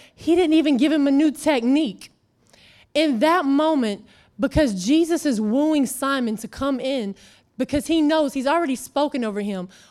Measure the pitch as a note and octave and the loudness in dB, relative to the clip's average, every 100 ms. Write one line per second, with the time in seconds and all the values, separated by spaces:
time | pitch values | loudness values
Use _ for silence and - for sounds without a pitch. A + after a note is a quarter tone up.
0 | - - - E4+ E4+ D#4+ D4+ C4 A#3+ D4+ | -18 -8 0 2 4 4 2 2 2 2
1 | C#4+ C#4 D#4 B3 D4 C4+ A#3 C#4 C#4+ F#3 | 2 4 2 0 -2 0 2 0 0 -6
2 | - _ _ _ _ _ _ _ _ D4 | -18 _ _ _ _ _ _ _ _ 0
3 | D#4 A#3 D4+ F4+ C#4 C#4 D#4 D4+ A3+ G3+ | 0 2 2 2 2 2 2 2 0 -4
4 | - _ _ - C4+ - D4 F#3+ F#3 D#4 | -10 _ _ -6 -2 2 0 0 0 2
5 | E4 E4 D4+ A3 G#3+ B3 D4+ D4+ B3+ - | 2 0 0 -2 0 0 0 0 0 -2
6 | C#4 C#4 A#3 A3 - - C4+ C4 C4 C4+ | -4 -2 -2 -6 -10 -6 -4 -4 -4 -4
7 | G3+ G3 - _ _ - C4 C#4+ A#3 E4 | -4 -8 -16 _ _ -8 -4 -4 0 2
8 | D4 D#4+ C#4+ C#4 C4 E4 E4 B3+ - - | 2 2 0 -2 -2 0 0 -4 -6 -2
9 | D4 C#4 A3+ G3+ G3+ G3 F3+ - - | -2 -2 -6 -4 -6 -6 -10 -16 -20